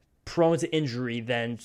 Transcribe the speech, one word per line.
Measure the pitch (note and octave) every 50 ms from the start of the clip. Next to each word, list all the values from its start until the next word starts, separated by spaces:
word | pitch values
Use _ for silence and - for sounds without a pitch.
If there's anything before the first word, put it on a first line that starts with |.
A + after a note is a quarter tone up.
| _ _ _ _ _
prone | - - E3+ E3 E3 E3+ -
to | E3 E3
injury | D#3+ D#3 D3+ B2+ A2+ B2 B2+ A#2+ A#2 A#2+
than | A2+ A#2+ A#2+ A#2 A#2 A#2 A#2+ G#2+